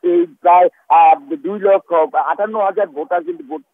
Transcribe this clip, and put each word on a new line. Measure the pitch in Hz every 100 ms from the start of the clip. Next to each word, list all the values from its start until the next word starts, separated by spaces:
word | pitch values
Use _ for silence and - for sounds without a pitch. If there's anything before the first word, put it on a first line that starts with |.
এই | 349 349 - 277
প্রায়, | 175 180 180 _ _
আহ, | 160 165 156 139 156
দুই | 151 208
লক্ষ | 196 196 _ 170 156
আটান্ন | 156 143 170 208 220
হাজার | 196 185 196
ভোটার | 143 151 175
কিন্তু | 165 170
ভোট | 139 160 _